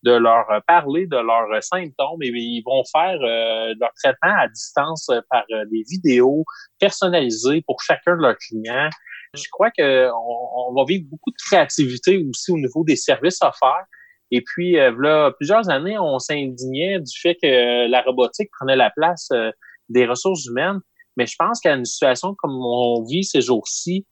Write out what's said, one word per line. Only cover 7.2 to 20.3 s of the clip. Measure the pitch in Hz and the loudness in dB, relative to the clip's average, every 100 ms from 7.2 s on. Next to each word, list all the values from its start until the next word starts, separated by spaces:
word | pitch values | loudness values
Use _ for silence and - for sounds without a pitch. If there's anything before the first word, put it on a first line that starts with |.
| 131 110 120 156 - | 0 -2 0 -2 -2
pour | 131 | -8
chacun | - 156 - 175 | -2 -2 0 2
de | |
leurs | 143 107 | 2 0
clients. | - 113 110 127 151 156 - - - | -6 -10 -6 -4 -4 -6 -20 -20 -18
Je | 143 - | -16 -14
crois | - 214 | 0 0
que | - 143 131 127 | 2 2 4 2
on, | 117 117 120 123 123 127 | 0 -6 -8 -6 -6 -4
on | |
va | 127 135 | 0 0
vivre | 190 147 | 0 -4
beaucoup | 156 - | -10 -10
de | - - | -10 0
créativité | 247 202 - 139 123 - 196 147 | 2 2 0 -2 -2 0 0 0
aussi | 120 - | -6 -4
au | 170 | -2
niveau | 135 151 | -2 -2
des | 160 151 | 0 0
services | - 131 156 185 | 0 0 0 0
offerts. | 156 - 131 156 190 - - _ _ | 0 2 0 0 -6 -20 -20 _ _
Et | 123 | -4
puis, | 120 - 175 170 | -4 -6 0 4
euh, | 135 | 4
v'là | 117 143 156 147 - | 4 2 4 2 0
plusieurs | 147 214 202 | 2 2 2
années, | 139 170 214 | -2 -2 -4
on | 170 131 | -2 -2
s'indignait | - 147 135 123 131 131 180 196 | -4 -6 -6 -8 -8 -4 -2 -4
du | 143 - | -6 -2
fait | 170 170 | -2 2
que | 156 127 120 120 120 | 4 4 4 2 2
la | 127 | 2
robotique | 127 127 123 - 214 - | 2 2 0 0 -8 -6
prenait | 135 135 | 0 4
la | 117 | 4
place, | - 160 175 - | 2 0 0 -2
euh, | 127 113 - - - _ | -2 -2 -6 -18 -20 _
des | 120 120 | 2 2
ressources | 123 190 | 2 -2